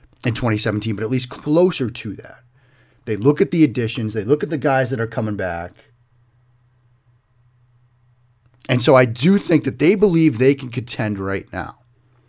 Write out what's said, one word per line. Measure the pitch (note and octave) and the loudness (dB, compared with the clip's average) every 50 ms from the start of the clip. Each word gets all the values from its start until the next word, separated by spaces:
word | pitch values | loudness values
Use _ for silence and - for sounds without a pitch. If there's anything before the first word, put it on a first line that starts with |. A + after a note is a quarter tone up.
| _ _ _ _ - | _ _ _ _ -6
in | B2 A2 | -4 -4
twenty | - B2 A2+ G#2+ G#2 | -2 -2 -2 -2 -2
seventeen, | - A2+ G2+ G#2+ G#2+ A2+ G#2 | -2 -2 -4 -2 -4 -4 -6
but | G2 | -4
at | A2 A2 | -4 -4
least | C3 B2 B2+ - | -4 -4 -4 -6
closer | - - - C3+ D3+ E3+ F3+ F#3 - - B2+ A2 | -14 -10 -4 0 2 4 2 2 0 -2 -6 -6
to | A#2 - - G#2+ F2+ | -6 -10 -12 -12 -12
that. | - - - - _ _ _ _ _ _ _ _ _ _ _ _ _ - | -12 -16 -20 -20 _ _ _ _ _ _ _ _ _ _ _ _ _ -8
They | A2+ G#2+ | -6 -6
look | G2 A2 C#3+ D3 - | 2 2 2 4 4
at | G3 G3 | 0 0
the | F3 E3 D#3 | 4 4 4
additions, | B2 G#2+ B2+ A#2 A2+ - B2 A2 G#2+ | 4 2 -2 -4 -4 -4 -6 -6 -4
they | G2+ A2 F#2+ | -4 -4 0
look | A2+ D3 D3 | 0 0 0
at | - D3 | 0 -6
the | D#3+ C3 | -4 -2
guys | - D3 C3+ C3+ B2+ A2+ | 0 2 2 2 0 0
that | C3 A2 | -2 -4
are | A#2 | -4
coming | A2+ - B2+ A2 G#2+ G#2 | -4 -4 -4 -4 -4 -4
back. | F#2+ F#2 F2+ E2+ E2+ F2 F2+ _ _ _ _ _ _ _ _ _ _ _ _ _ _ _ _ _ _ _ _ _ _ _ _ _ _ _ _ _ _ _ _ _ _ _ _ _ _ _ _ _ _ _ _ _ _ _ _ _ _ _ _ _ _ _ _ _ _ - - | -4 -4 -4 -4 -6 -8 -12 _ _ _ _ _ _ _ _ _ _ _ _ _ _ _ _ _ _ _ _ _ _ _ _ _ _ _ _ _ _ _ _ _ _ _ _ _ _ _ _ _ _ _ _ _ _ _ _ _ _ _ _ _ _ _ _ _ _ -4 -2
And | B2+ A#2+ | -2 2
so | - D#3 C3+ | 4 6 6
I | B2+ B2+ | 6 6
do | A#2 A#2 - C3 F3+ G3 G3 | 4 0 0 2 4 4 2
think | - - E3 D3 - | 2 2 0 0 0
that | C3 - - | -2 -4 2
they | C#3+ F3 A3 | 2 2 4
believe | F#3+ G#3+ G3 E3 E3 D#3+ D3+ A#2 | 4 4 2 4 4 4 2 2
they | A2 B2+ C#3 C#3+ | 4 4 4 4
can | C3+ C3 B2 | 2 -4 -8
contend | A2+ B2 A2+ - - - A2+ G#2 G#2 F#2+ | -8 -8 -8 -8 -6 -4 -4 -4 -4 -4
right | F#2+ G2 G2 F#2 - - | -4 -4 -6 -6 -8 -8
now. | - F#2 - - - _ _ _ _ _ _ _ _ _ _ | -10 -10 -10 -10 -14 _ _ _ _ _ _ _ _ _ _